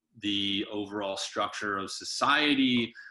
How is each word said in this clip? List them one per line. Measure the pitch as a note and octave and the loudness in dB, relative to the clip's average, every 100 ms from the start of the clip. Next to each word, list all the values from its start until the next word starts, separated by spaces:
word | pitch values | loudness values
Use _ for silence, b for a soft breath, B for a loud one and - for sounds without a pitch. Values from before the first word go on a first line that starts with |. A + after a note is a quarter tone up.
| _ A#2+ | _ -8
the | G#2 G2+ G2+ G2 G#2 | -2 0 0 0 -2
overall | G#2 G2+ G#2 G2+ G2 | -4 -4 -4 -4 -4
structure | - - G#2 - G#2 G2 | -4 -2 -4 -2 -2 -2
of | F#2+ | -4
society | - F#2 - C3 D3 D3 C3+ C3 B2 A2+ B B | -8 -6 0 2 4 4 4 6 4 2 B B